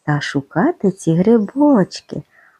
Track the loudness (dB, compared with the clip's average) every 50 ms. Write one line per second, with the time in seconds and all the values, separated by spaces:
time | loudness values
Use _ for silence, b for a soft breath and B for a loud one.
0 | _ -4 -4 -4 -4 -6 -6 -8 -8 -6 -4 -2 -2 -2 -2 -2 -2 -4 -4 -2
1 | -2 -2 0 0 2 2 2 2 0 -2 -2 0 2 2 4 2 2 0 -4 -10
2 | -16 -14 -14 -14 -14 b b b b b b b